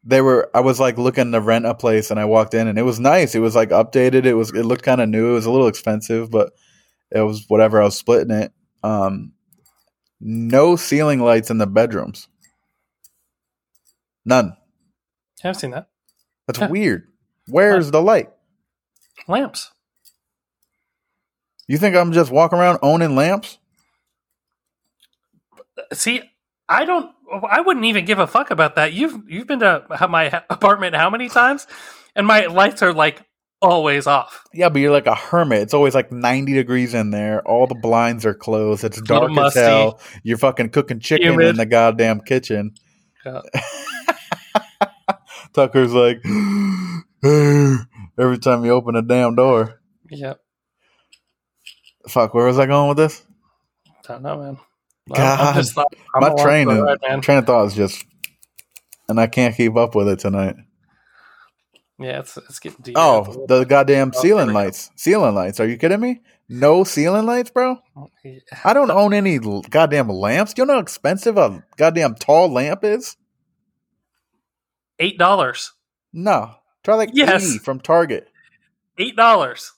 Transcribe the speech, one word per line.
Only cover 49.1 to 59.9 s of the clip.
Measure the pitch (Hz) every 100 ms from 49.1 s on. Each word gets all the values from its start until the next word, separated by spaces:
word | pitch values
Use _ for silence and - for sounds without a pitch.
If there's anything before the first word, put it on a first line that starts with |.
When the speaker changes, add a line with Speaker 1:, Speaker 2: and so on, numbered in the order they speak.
| 123 120 117
Speaker 1:
door. | 131 117 113 - _ _ _
Speaker 2:
Yep. | 143 135 135 _ _ _ _ _ _ _ _ _ _ _ _ - _ _ _ -
Speaker 1:
Fuck, | 127 110
where | 117 120
was | 127
I | 135
going | 143 143
with | 143
this? | 156 - _ _ _ _ _ _ _ _ -
Speaker 2:
Don't | 123
know, | 139 147
man. | 139 135 _ _ _ _ -
I'm, | 135
Speaker 1:
God, | 135 135
Speaker 2:
I'm | 143 143
just, | 131 -
I'm | 143 - - 131
Speaker 1:
my | 143
Speaker 2:
along | 147
Speaker 1:
train | 143 151 131
Speaker 2:
for |
the | 110
Speaker 1:
of, | 107
Speaker 2:
ride, | 143 131
man. | 135
Speaker 1:
train | 135 139
of | 117
thought | 120 104
is | 101
just, | 98 - - _ - _ _ - _ - _ _ -
and | 110
I | 113
can't | 127 123 113
keep | 117 113
up | 117